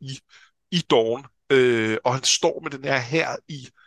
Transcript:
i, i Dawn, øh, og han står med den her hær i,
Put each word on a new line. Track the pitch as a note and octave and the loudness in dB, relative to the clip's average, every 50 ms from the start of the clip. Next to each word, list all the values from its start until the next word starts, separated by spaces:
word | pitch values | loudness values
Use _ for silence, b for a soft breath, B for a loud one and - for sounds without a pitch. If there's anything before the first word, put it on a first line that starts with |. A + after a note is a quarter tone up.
i, | - C3+ C3 C3 _ _ b b b b b _ _ _ | -12 -16 -16 -16 _ _ b b b b b _ _ _
i | - F3 - - | -6 -4 0 2
Dawn, | D3 B2 A2+ A2+ A#2 C3 C#3 - _ _ _ - | 2 2 4 2 -2 -6 -8 -12 _ _ _ 2
øh, | C#3 C3 B2+ B2+ A#2+ A#2 A2 A2 A2 - - | 4 4 6 4 4 2 2 0 0 0 0
og | B2+ B2 | 0 -2
han | C3 - | 0 0
står | - - - - E3+ - - D#3+ | 0 0 2 0 0 -2 -2 -8
med | D#3 | -12
den | C#3+ C3 C3+ | -12 -8 -4
her | C#3 C3+ C3+ | -2 -2 -2
hær | A#2+ A#2+ C#3 E3 E3 - B2 - - - | -2 -2 -2 -2 -2 -2 -4 -10 -12 -14
i, | D#3+ C#3 B2+ C3 _ b b | -16 -14 -16 -18 _ b b